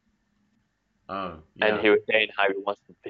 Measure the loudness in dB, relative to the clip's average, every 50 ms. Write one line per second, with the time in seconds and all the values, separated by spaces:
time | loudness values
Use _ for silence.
0 | _ _ _ _ _ _ _ _ _ _ _ _ _ _ _ _ _ _ _ _
1 | _ -12 -10 -10 -10 -10 -12 -14 -20 _ _ -4 -2 -2 0 2 4 4 4 4
2 | 2 2 0 0 0 0 0 0 0 0 0 -2 -4 -6 -6 -6 _ -20 -20 _
3 | -18